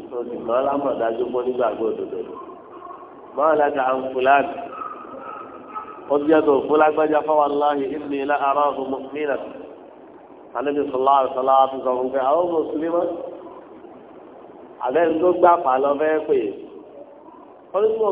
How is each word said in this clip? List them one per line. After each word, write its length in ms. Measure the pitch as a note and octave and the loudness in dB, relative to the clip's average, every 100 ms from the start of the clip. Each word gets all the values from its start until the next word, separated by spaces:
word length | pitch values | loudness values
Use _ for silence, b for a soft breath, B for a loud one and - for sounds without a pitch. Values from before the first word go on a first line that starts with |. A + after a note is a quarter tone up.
| - | -12
Mo 120 | B2 | -8
sì 140 | A#2+ A#2+ | -8 -8
mọ̀ 180 | A2+ A#2+ | 0 0
ọ́ 80 | |
lámọ̀ 300 | C#3 C#3+ C#3+ A2+ | 2 0 -2 0
dájú 260 | A2+ A#2 A#2+ | -2 -2 -2
pé 140 | B2 | -2
nígbàgbọ́ 480 | B2 B2 A#2 G#2 A2 | -2 0 0 0 -4
òdodo. 320 | - - F#2 F2 - - - - - - - - - - | -4 -6 -8 -10 -12 -16 -18 -18 -18 -16 -18 -18 -20 -12
Máa 260 | C3 D#3 D3+ | 0 2 4
láti 240 | D3 C#3 | 2 2
à 140 | C3 | 0
ń 80 | C3 C3 | 0 -2
fulani. 480 | C3 B2+ C#3+ - - - - - - - - - - - - - - - - - | 0 4 4 4 -6 -10 -12 -12 -12 -14 -14 -14 -14 -14 -16 -14 -14 -14 -14 -2
Ó 80 | C#3+ | -2
ti 120 | D3 | 4
yàtọ̀ 340 | D#3+ D3+ C3+ | 4 4 2
fún 160 | - D3+ | 4 4
lágbájá, 400 | D3+ D3+ D3+ D3+ | 4 4 2 0
"Fa 120 | D3+ | 2
wallahi 500 | D3+ C#3+ C#3+ D3 C#3+ C3+ | 2 2 2 0 0 -2
inni 400 | D3 C#3+ C#3 C#3 | -6 -6 -4 -2
la 100 | C#3+ | 0
arahu 460 | C#3 C#3+ D3 C3 | 0 2 0 0
mu'mina." 520 | C3 C3 C3 C#3+ D3 B2 - - - - - - - - - - - | -6 -6 -8 -6 -4 -4 -6 -14 -16 -18 -20 -20 -20 -20 -20 -20 -12
Ànábì 320 | A#2+ C#3 D3 | -6 -4 -2
sallallahu 360 | C#3+ B2+ C3+ C#3 | -2 0 4 4
alaihi 140 | B2+ | 4
wasallam 380 | B2 C3 C3+ C3 | 0 4 4 4
fi 80 | C3 | 2
sọ 140 | B2+ | -2
fún 180 | B2+ B2+ | 0 0
pé, 80 | C3+ | 0
"Àwọn 260 | C3 D#3 F3+ | 2 2 2
Mùsùlùmí, 420 | D#3+ C#3+ D3+ E3 E3+ F#3 E4+ - - - - - - - - - - - - - - - - | 0 -2 -2 -2 0 -2 -4 -10 -12 -16 -18 -20 -20 -20 -20 -20 -20 -20 -20 -20 -20 -20 -8
àbẹ́ 260 | A#2+ D3 E3 | 0 2 2
ń 80 | D#3+ | 4
tó 120 | F3+ | 2
gbà 220 | F3 F3 F3 | 6 6 6
pa 160 | C#3 C3 | 4 2
lọ 140 | C#3 | 2
fẹ́ 260 | C#3+ D#3 D#3 | 2 2 0
pè 160 | D3+ C#3 | 0 0
é." 160 | G#2 - - - - - - - - - - - - | 0 -6 -14 -18 -20 -20 -20 -20 -20 -20 -20 -20 -6
Ó 100 | F#3 | 0
ní 80 | A3 | 2
mo 140 | A3 G#3+ | 2 0